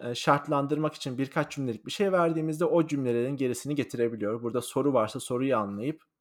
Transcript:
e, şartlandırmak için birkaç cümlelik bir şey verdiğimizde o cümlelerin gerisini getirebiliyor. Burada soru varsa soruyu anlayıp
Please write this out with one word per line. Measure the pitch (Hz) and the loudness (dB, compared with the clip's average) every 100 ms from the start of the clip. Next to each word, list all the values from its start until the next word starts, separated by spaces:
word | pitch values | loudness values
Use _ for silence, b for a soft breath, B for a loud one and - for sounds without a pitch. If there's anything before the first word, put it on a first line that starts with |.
e, | 123 | -8
şartlandırmak | 120 - 143 147 143 139 151 151 | -2 2 2 4 0 2 0 -2
için | - 139 127 | -4 -6 -2
birkaç | 131 160 143 | -2 0 -2
cümlelik | 143 127 110 - | -2 -4 -4 -8
bir | |
şey | - 196 | -2 2
verdiğimizde | 185 170 160 156 156 | 4 4 2 -2 0
o | 170 170 156 | 2 4 2
cümlelerin | 143 127 117 127 139 | 0 2 0 0 0
gerisini | 131 120 135 | -2 -2 -2
getirebiliyor. | 143 123 120 117 113 104 117 | -2 -2 0 0 0 -4 -2
Burada | 117 120 | -2 -4
soru | - - 139 | -2 0 4
varsa | 127 107 127 | 4 2 -2
soruyu | - 123 135 120 | -4 -2 2 0
anlayıp | 101 101 131 156 _ _ | 0 -4 -6 -8 _ _